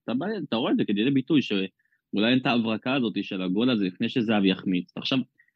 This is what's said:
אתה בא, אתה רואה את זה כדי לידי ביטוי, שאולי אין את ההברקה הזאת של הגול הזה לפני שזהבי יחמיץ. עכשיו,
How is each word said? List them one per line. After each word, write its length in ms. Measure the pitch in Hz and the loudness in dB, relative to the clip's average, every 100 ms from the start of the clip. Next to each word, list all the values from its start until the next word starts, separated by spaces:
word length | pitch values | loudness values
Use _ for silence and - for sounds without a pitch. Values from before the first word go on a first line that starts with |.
אתה 100 | - | -6
בא, 120 | 123 185 214 151 | -4 -4 -6 -4
אתה 80 | 117 | -2
רואה 160 | 165 | 0
את 40 | 233 | 0
זה 80 | |
כדי 100 | 110 | 0
לידי 160 | 101 123 | 0 2
ביטוי, 320 | 135 - 151 | 2 2 2
שאולי 880 | - 101 95 _ _ _ _ - 113 | 2 -2 -4 _ _ _ _ 0 2
אין 80 | 127 | 2
את 80 | 131 | 2
ההברקה 480 | 120 113 110 127 | 0 0 -2 -2
הזאת 300 | 135 113 98 | -2 -2 -4
של 180 | 95 98 | -6 -4
הגול 280 | 92 95 127 | -2 0 2
הזה 140 | 113 | 2
לפני 240 | 92 - 117 | -2 -2 -2
שזהבי 420 | 131 110 107 98 | 0 0 2 2
יחמיץ. 420 | 90 98 90 90 - | 2 0 -2 -2 -8
עכשיו, 220 | - 135 - _ _ | -4 -2 -4 _ _